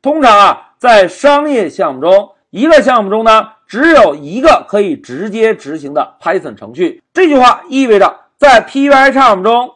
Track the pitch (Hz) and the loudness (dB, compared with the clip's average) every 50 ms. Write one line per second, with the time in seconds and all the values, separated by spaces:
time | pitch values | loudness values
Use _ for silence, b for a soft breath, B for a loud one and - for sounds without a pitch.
0 | _ 269 302 320 277 240 208 202 202 180 - - _ _ _ _ - 247 226 208 | _ -4 -2 0 2 4 4 4 4 2 2 -2 _ _ _ _ 0 2 4 4
1 | 190 165 - - - 285 285 285 294 302 285 233 190 151 - - 185 156 135 127 | 2 0 -2 -2 0 2 2 2 0 -2 -4 -4 -4 -6 -6 -6 -6 -6 -6 -4
2 | 143 175 190 202 208 _ _ _ _ _ - 180 262 320 320 285 208 254 254 233 | 0 2 2 0 0 _ _ _ _ _ -6 -4 0 2 2 2 2 2 -2 -2
3 | 208 190 202 220 226 226 220 220 214 - _ _ _ _ - 220 294 330 320 277 | -2 -2 -4 -2 0 2 2 2 0 -4 _ _ _ _ -6 -2 0 0 2 2
4 | 214 165 143 - 139 143 180 247 269 320 247 185 - - - 208 208 190 147 - | 2 0 0 -8 -12 -12 -10 -2 0 0 0 0 -2 -6 -4 -4 -4 -4 -6 -10
5 | - - 123 143 196 220 196 226 220 226 208 - - 139 156 156 143 135 143 151 | -12 -16 -14 -12 -12 -10 -4 -4 -2 -2 -2 -6 -10 -14 -14 -14 -14 -8 -6 -6
6 | 135 - _ _ - 165 180 185 156 143 107 104 107 104 120 147 180 330 - - | -6 -8 _ _ -8 -6 -6 -6 -8 -12 -18 -18 -20 -18 -8 -6 -6 -6 -6 -10
7 | _ _ _ - 381 320 294 262 247 254 - - - 359 262 269 269 240 214 196 | _ _ _ -2 0 0 2 2 2 2 2 0 -8 -8 -4 -4 0 0 2 2
8 | 196 160 - _ _ _ _ _ 285 285 254 220 220 - - 277 277 285 277 269 | 0 -2 -2 _ _ _ _ _ 2 4 4 2 0 -2 -6 -4 0 2 2 2
9 | 269 269 247 269 269 240 208 185 185 220 233 240 247 240 _ | 2 2 2 2 2 2 0 0 0 -2 -2 -2 -2 -6 _